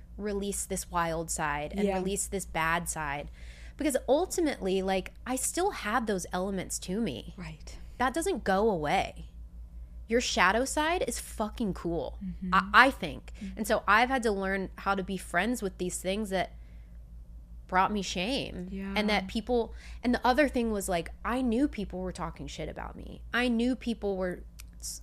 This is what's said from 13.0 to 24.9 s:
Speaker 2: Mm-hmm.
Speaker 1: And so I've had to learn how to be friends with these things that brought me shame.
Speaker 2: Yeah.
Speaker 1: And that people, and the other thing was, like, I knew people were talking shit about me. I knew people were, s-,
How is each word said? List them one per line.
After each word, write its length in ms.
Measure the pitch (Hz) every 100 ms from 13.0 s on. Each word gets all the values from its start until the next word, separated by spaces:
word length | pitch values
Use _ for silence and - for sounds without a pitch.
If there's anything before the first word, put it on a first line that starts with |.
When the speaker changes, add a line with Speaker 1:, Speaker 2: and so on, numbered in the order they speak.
| 165 123 - -
Speaker 2:
Mm-hmm. 140 | 190 190
Speaker 1:
And 80 | 214
so 140 | 220 -
I've 220 | 214 247
had 140 | 262
to 100 | 226
learn 380 | 196 190 196 185 -
how 160 | 196
to 80 | 190
be 160 | 185 185
friends 420 | - 175 214 247
with 140 | 190 -
these 220 | 180 -
things 320 | 180 196 208
that 240 | 190 - - - - - - - - - - - - -
brought 240 | 185 190
me 80 | 208
shame. 680 | 185 185 190 277 135 - 180
Speaker 2:
Yeah. 240 | 190 196 196
Speaker 1:
And 140 | 208
that 180 | 202 190
people, 460 | 233 220 247 220 - - -
and 120 | 254
the 120 | 240 240
other 220 | 254 285
thing 240 | 254 226
was, 160 | 208 190
like, 220 | 175 165 - 202
I 160 | 247
knew 260 | 254 226 285
people 320 | - 190 185
were 100 | 185
talking 360 | 175 165 165 147
shit 240 | - 156
about 260 | - - -
me. 240 | - - -
I 140 | 226 247
knew 280 | 233 247 247
people 400 | 240 220 202 185
were, 240 | 185 170 - - - -
s-, 220 | -